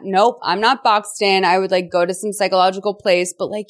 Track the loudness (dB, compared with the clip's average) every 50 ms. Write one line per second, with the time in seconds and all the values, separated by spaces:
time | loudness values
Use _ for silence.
0 | -4 -2 2 2 2 2 2 -2 -4 -4 -2 0 2 0 0 2 2 2 2 2
1 | 0 -4 -6 -2 0 2 2 2 2 2 2 2 2 0 0 -2 -2 0 0 0
2 | 0 0 -2 -6 -6 -8 -4 -2 -2 0 2 2 2 2 0 -2 -4 -6 -6 -4
3 | _ 0 0 2 0 -2 -6 -8 -8 -8 -6 -10 -12 -12